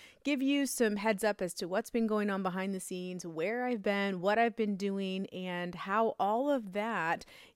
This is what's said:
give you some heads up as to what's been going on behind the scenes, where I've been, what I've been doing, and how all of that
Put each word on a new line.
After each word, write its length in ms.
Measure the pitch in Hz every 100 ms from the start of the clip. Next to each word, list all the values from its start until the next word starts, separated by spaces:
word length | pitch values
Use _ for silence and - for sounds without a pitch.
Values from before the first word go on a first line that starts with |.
| - -
give 180 | 277 277
you 240 | 269 285 269
some 320 | - 220 208
heads 260 | 220 202
up 180 | 214 208
as 120 | 180 -
to 120 | 170
what's 220 | 196 -
been 180 | 240 226
going 220 | 208 208
on 140 | 196
behind 300 | 185 185 190
the 60 | 190
scenes, 460 | - 185 180 180 170
where 400 | 160 185 240 247
I've 180 | 233
been, 360 | 208 202 196 180
what 200 | 190 214
I've 160 | 233 226
been 200 | 208 190
doing, 520 | 202 196 190 190 -
and 480 | 185 185 175 175 175
how 400 | 190 214 226 -
all 300 | 196 226 285
of 240 | 269 202
that 520 | 202 226 202 165 165 - - -